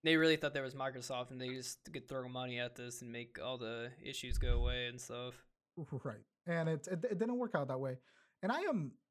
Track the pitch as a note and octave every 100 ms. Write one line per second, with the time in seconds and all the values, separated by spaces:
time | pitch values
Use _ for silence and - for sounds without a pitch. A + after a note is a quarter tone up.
0 | D#3+ D#3+ D#3+ D#3 D3 C#3+ C3 C3+ C3+ B2+
1 | A#2 B2+ B2 C3 B2+ C3 - - - C3
2 | B2 C3+ B2+ B2+ B2+ B2 A#2+ A#2+ A#2+ A#2+
3 | B2 A#2+ A#2+ - B2 B2+ A2+ A#2 A#2+ -
4 | - C3 B2+ - B2 B2 B2+ B2 B2 B2
5 | - A#2+ B2 - _ _ _ - D3+ C3+
6 | C3+ G#2+ - _ - E3+ D#3+ D#3+ F3+ F3+
7 | A#3+ F#3+ A3+ B3 A#3+ E3+ C3+ C3 C3+ B2+
8 | _ _ _ _ F#3+ C#4 F#4+ A#3 C#3 -
9 | _